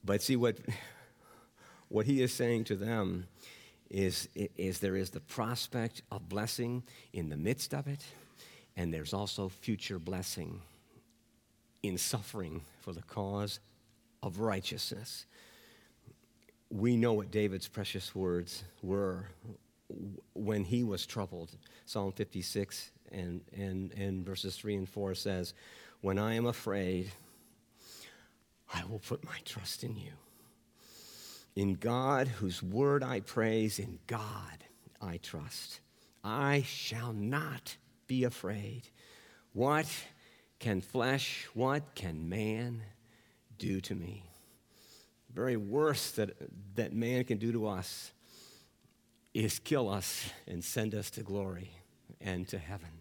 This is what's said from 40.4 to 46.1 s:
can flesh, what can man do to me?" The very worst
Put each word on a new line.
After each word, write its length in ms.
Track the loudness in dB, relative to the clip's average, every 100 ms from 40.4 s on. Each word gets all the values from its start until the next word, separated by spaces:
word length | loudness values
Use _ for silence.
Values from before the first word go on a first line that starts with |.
| _ _
can 240 | 0 0
flesh, 680 | 0 2 4 4 2 -4 -6
what 400 | 2 4 2 -2
can 340 | -6 -4 -2 -2
man 540 | 0 0 0 -2 -6 -10 -16 -20 -20 _ _ _ -6
do 240 | -2 -2
to 140 | -2
me?" 300 | -4 -4 -8 -14 -20 -20 -20 _ -20 -20 -20 -20 _ -10
The 60 |
very 220 | 0 2 2
worst 600 | 2 4 6 4 0